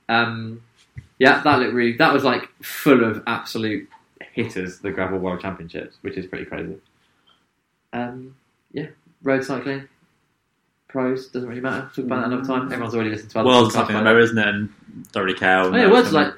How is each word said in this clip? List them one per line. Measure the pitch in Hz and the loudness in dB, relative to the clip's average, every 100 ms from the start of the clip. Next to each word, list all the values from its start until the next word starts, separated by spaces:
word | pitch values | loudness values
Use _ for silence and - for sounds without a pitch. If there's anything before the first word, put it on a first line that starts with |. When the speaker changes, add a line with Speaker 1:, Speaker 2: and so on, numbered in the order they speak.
| - | -2
Speaker 1:
Um, | 117 117 113 113 117 _ _ _ - - - | 0 0 -4 -10 -14 _ _ _ -20 -10 4
yeah, | 131 135 | 4 6
that | 147 131 | 4 2
looked | 113 | 2
really, | 123 120 120 | 0 0 2
that | 156 | 2
was, | 139 | 2
like, | 123 120 - _ | 2 -2 -6 _
full | - - 151 127 | -14 -2 4 6
of | 113 101 - | 4 -2 -6
absolute | 117 - 117 110 98 - _ _ - - | -8 -6 -6 -4 -6 -10 _ _ -20 -14
hitters, | - - 95 92 - | -8 -6 -6 -10 -8
the | 101 | -8
Gravel | 95 92 95 | -4 -4 -4
World | 92 90 | -4 -6
Championships, | 98 90 85 - - _ | -8 -12 -12 -12 -14 _
which | 92 95 | -12 -10
is | - | -10
pretty | 85 85 | -10 -10
crazy. | 82 85 78 _ _ _ _ _ _ _ _ _ _ _ | -10 -12 -14 _ _ _ _ _ _ _ _ _ _ _
Um, | 120 123 127 131 135 _ _ _ | -10 -10 -12 -18 _ _ _ _
yeah, | - 156 _ _ _ | -12 -12 _ _ _
road | 135 135 | -2 -2
cycling, | 135 127 139 139 135 _ _ _ _ _ _ _ _ _ _ | -2 -6 -6 -10 -12 _ _ _ _ _ _ _ _ _ _
pros, | 131 127 131 - | -6 -4 -4 -8
doesn't | 123 123 | -10 -10
really | 123 | -8
matter. | 131 113 135 | -6 -6 -8
Talk | - 123 | -8 -6
about | 107 | -4
that | 117 | -4
another | 127 135 | -4 -4
time. | 127 - | -4 -4
Speaker 2:
Mm. | |
Speaker 1:
Everyone's | 120 113 | -8 -4
already | 117 107 | -4 -4
listened | 104 - | -6 -6
to | 113 | 2
other | 123 | 6
Speaker 3:
World | 123 107 | 8 6
Speaker 1:
podcasts | |
Speaker 3:
Cycling | 113 110 107 | 2 0 2
Speaker 1:
by | |
Speaker 3:
in | 113 | 4
America, | 113 | 6
Speaker 1:
now. | |
Speaker 3:
isn't | 113 113 | 6 2
it? | 104 | 0
And | 104 107 - - - - | -2 -6 -12 -20 -20 -10
don't | 107 | -4
really | 95 92 | -4 0
care. | 92 92 | 2 4
Speaker 1:
Oh, | 92 247 | 4 4
yeah, | 196 | 6
World's | 240 - | 6 6
like | 156 - | 2 0